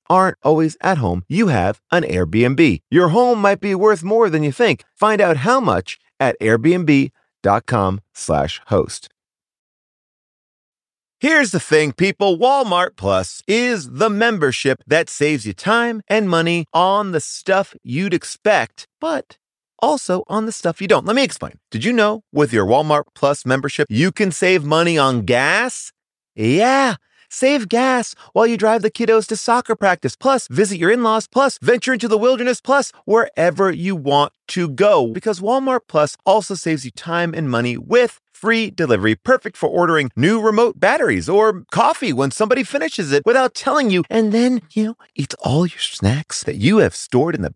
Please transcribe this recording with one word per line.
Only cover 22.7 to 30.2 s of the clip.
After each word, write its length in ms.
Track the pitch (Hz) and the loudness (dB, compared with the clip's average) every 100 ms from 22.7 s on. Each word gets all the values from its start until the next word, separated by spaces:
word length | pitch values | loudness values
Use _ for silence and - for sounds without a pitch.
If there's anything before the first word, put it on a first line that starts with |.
| 127 156 147 - - | 2 2 0 -2 -2
Plus 300 | 139 143 127 | -2 0 -2
membership, 420 | 131 139 - 147 | -2 -2 -4 -2
you 220 | 110 180 | 0 0
can 180 | - 196 | 0 -2
save 320 | 156 185 185 | 0 0 0
money 340 | 143 156 170 160 | 2 2 2 2
on 260 | 135 123 98 | 2 0 0
gas? 640 | 123 143 190 247 - - _ _ _ _ - | 0 2 0 -2 -8 -16 _ _ _ _ -4
Yeah. 600 | 110 151 240 269 269 185 _ _ _ | 0 2 2 2 0 -2 _ _ _
Save 380 | - 262 285 202 | -2 0 0 0
gas 460 | 226 262 254 220 - - | 0 0 0 -4 -12 -6
while 140 | 190 233 | 0 2
you 100 | 226 | 2
drive 240 | 214 226 | 0 0
the 80 | 208 | -2
kiddos 380 | - 233 226 208 | -4 0 0 -2
to 80 | 220 | -6
soccer 400 | - 240 - 220 | -2 -2 -2 -2
practice. 400 | 202 175 127 | 0 0 -4
Plus, 320 | - | -4